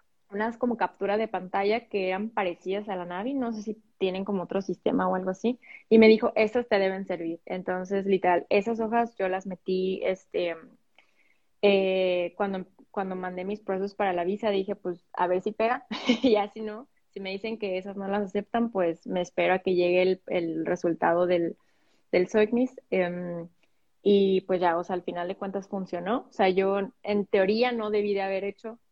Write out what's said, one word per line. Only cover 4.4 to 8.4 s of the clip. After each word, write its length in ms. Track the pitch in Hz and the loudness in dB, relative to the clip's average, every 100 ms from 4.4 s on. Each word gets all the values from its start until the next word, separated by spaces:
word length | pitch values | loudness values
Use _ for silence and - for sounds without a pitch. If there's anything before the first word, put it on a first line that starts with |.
otro 180 | 175 196 | -2 -4
sistema 460 | 196 180 - 180 185 | -4 -2 0 0 0
o 60 | 185 | 0
algo 160 | 185 | -2
así, 280 | 190 226 247 - - - | -4 -2 -4 -8 -12 4
y 100 | 220 | 8
me 80 | 220 | 10
dijo, 240 | 220 233 - | 8 4 0
"Estas 320 | 214 247 240 | 0 0 0
te 100 | 208 | 2
deben 260 | 190 190 196 | 2 -2 -6
servir". 320 | 180 165 170 - | -6 -6 -8 -8
Entonces, 600 | 185 185 185 185 196 196 | -8 -4 -4 -2 -4 2
literal, 400 | 190 180 175 | 2 4 2